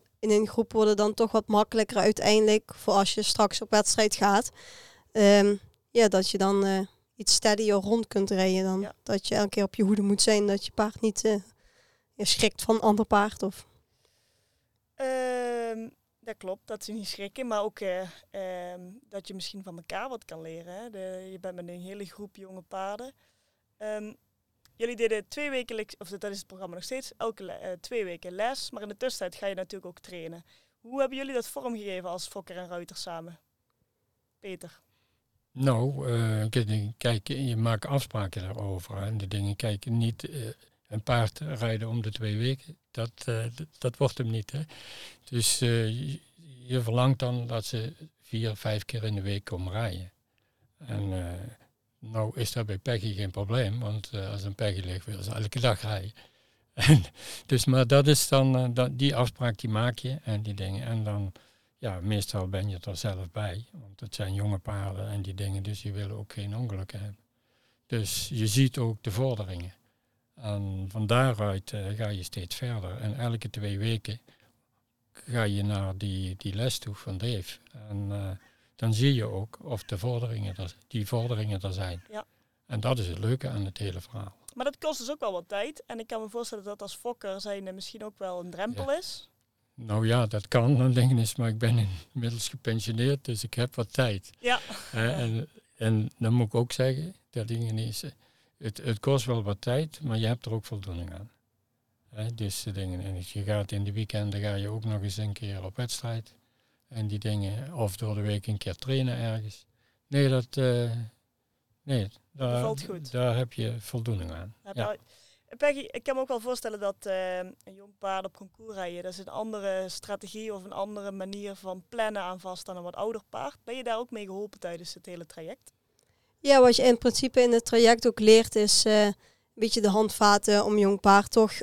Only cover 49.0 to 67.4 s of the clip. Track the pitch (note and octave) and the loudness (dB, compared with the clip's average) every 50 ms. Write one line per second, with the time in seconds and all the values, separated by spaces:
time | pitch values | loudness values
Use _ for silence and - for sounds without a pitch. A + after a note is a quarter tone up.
49 | G#2+ A2 G#2 G2+ F#2+ G#2 G2+ F#2+ - - - F2 F#2 F2+ F#2 A2 A#2 G2+ F2+ F#2 | -4 -2 -2 -2 -2 -2 -4 -4 -4 -6 -6 -6 -4 -4 -4 -2 -2 -4 -4 -6
50 | F2+ F#2 - _ _ _ _ _ _ _ _ _ _ _ _ _ D#3 A#2+ A2 G2+ | -10 -12 -16 _ _ _ _ _ _ _ _ _ _ _ _ _ -12 -8 -6 -4
51 | G2+ F#2+ F#2 F#2 F2 E2+ F2 F#2 G2 A#2+ - - _ _ _ _ _ _ _ _ | -4 -4 -4 -4 -4 -6 -8 -10 -10 -14 -16 -18 _ _ _ _ _ _ _ _
52 | - A2 A2 A2 A2 A2+ - B2+ A2+ - - B2 A2 G#2 G2 F#2+ - B2 A#2+ G#2+ | -14 -6 -4 -2 -2 -2 -2 -4 -4 -2 -2 -4 -2 -2 -4 -4 -2 -2 -2 -2
53 | G2 A2 G2+ F#2+ G#2 F2+ F2 - G2+ G2 A#2 B2+ A#2+ G2 G#2+ B2 B2 G#2 G#2+ G#2+ | -2 -4 -4 -4 -4 -4 -4 -4 -4 0 0 0 0 0 -2 -2 -4 -4 -4 -6
54 | - - - G2+ F#2+ G2 G2+ G2 G2 G2+ G2 - A2+ G#2 F#2 G2 F2+ F2+ F#2 F#2+ | -6 -8 -8 -8 -6 -6 -6 -6 -6 -8 -4 -2 -2 -2 -2 -2 -4 -6 -6 -8
55 | - - G2+ F#2 F#2 G#2 A2 G#2+ G#2+ G#2 - B2+ A#2 B2 G#2+ - - G#2 G#2 G2 | -8 -10 -10 -8 -8 -6 -4 -4 -4 -4 0 2 4 4 2 2 0 -4 -4 -4
56 | F#2 G2+ - - - _ _ _ _ _ _ _ _ _ _ - G#2+ C3+ D#3 A#2+ | -6 -8 -12 -14 -20 _ _ _ _ _ _ _ _ _ _ 4 8 10 10 10
57 | E2+ - - - - - - - - - C#3 A#2+ - C3+ C3 C3 B2+ A#2 C#3 C#3 | 8 4 -4 -14 -16 -14 -14 -14 -2 0 0 2 4 4 6 6 6 8 8 8
58 | C#3 D3 D3 - - - C#3+ C3+ C3 C3+ C3 B2+ B2+ B2 A#2+ B2+ B2 C3 C3+ B2 | 8 8 6 6 6 4 4 6 6 6 4 4 2 2 2 2 0 0 2 2
59 | C#3 C#3 C#3 A#2+ B2 A#2 - - B2+ A#2+ G#2+ - - A2+ G#2+ A2 A#2 B2 A#2 - | 2 2 4 2 2 0 0 0 -2 -2 -2 -2 -2 -2 0 2 2 0 0 -2
60 | - B2+ C3+ D#3 - A#2 G#2+ G#2 G#2+ G#2 G2+ F#2+ F#2+ F#2+ F#2+ G#2 B2 A#2 A#2 A2 | -4 -6 -6 -4 -4 -2 -2 -2 -2 -4 -6 -4 -4 -4 -4 -4 -4 -2 -2 -2
61 | G#2+ G#2+ G2+ G2+ G2+ F#2 - - - _ _ _ _ _ _ _ - A2 F#2+ F2+ | -2 -2 -2 -2 -4 -4 -6 -10 -18 _ _ _ _ _ _ _ -8 -6 -6 -4
62 | F2 G#2 G#2+ G#2 G2+ - - G#2 F#2 F#2 G2+ F#2+ G2 G#2 F#2+ F2 - G#2 F#2+ - | -2 0 0 0 0 -2 -2 -4 -2 -2 -2 -2 -2 -4 -4 -6 -8 -8 -6 -4
63 | - A2 F#2+ F#2 F#2 F2 - A2 G#2+ G2 F2 G#2 A#2 - - E3+ A#2 G2 G2 - | -4 -4 -4 -4 -8 -8 -6 -6 -6 -4 -6 -8 -12 -14 -16 -18 -18 -18 -16 -16
64 | - G2 - - G#2 F#2+ G2 G2 G#2 G#2+ G2+ F#2 - - G#2 G2 G2 G2 F#2+ G2 | -14 -12 -8 -6 -4 -4 -2 -2 0 0 -2 -2 -4 -6 -6 -4 -4 -6 -6 -6
65 | G2+ G#2 G#2 G2+ F#2 G2 F#2 F#2+ G2+ G2 F#2+ G2 F#2+ G2+ G#2 - - G#2 G2 G#2 | -6 -6 -6 -6 -6 -6 -6 -6 -4 -4 -4 -4 -4 -6 -8 -6 -8 -6 -6 -6
66 | G2+ G2 G#2+ G#2 G#2 - - G#2+ G2+ G2+ G#2 A#2 B2+ A2+ G2 F#2 F#2+ - - G2 | -6 -6 -8 -10 -10 -10 -10 -8 -8 -6 -4 -4 -4 -4 -4 -6 -8 -8 -10 -10
67 | G2+ G#2 G2+ - _ _ _ _ | -10 -10 -12 -14 _ _ _ _